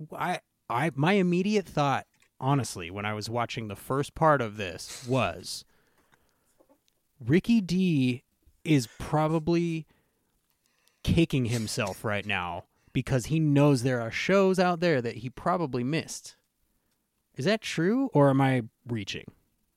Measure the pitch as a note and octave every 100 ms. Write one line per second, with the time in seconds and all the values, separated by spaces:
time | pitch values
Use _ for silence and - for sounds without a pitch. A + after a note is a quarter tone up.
0 | D3+ - E3 F3+ - _ - A#2 D#3+ C3+
1 | D3+ G3+ F3+ F3 G3+ G#3+ F3+ - C#3+ A#2+
2 | - _ _ - C3+ C#3+ A2+ - E2+ G2
3 | G#2 G#2+ G#2+ A#2 A#2 - A2 G2 - C3
4 | C#3+ - D#3+ C#3+ A2+ G#2 F#2+ E2+ - -
5 | B2 B2+ G2 F2 - - - _ _ _
6 | _ _ _ _ _ _ _ _ _ _
7 | _ - A#2 E3 - A#3 F3 F3+ F#3 D3+
8 | B2+ B2 - _ _ _ - D3+ A2+ -
9 | - D3+ D#3 D#3+ D#3 E3+ E3+ D#3+ D#3 _
10 | _ _ _ _ _ _ _ _ _ _
11 | - E3 E3 C#3 A#2+ A#2+ G#2+ - G#2 F#2
12 | A2+ G#2 G2 G2 F2+ F2 - _ _ C#3
13 | B2 C3+ A2+ D#3+ D#3 C#3+ D3 C3+ B2 B2
14 | A2+ - - G3 F#3+ F#3+ F3+ E3+ F3 C#3+
15 | A#2 A2 B2 - - F#3 D#3 B2 B2 D#3
16 | - - - - _ _ _ _ _ _
17 | _ _ _ - C3+ A3 - - E3+ A#3+
18 | C4+ D3 C#3 C3+ C3+ C3 A2+ _ - A#2
19 | G2 - - - _ _ _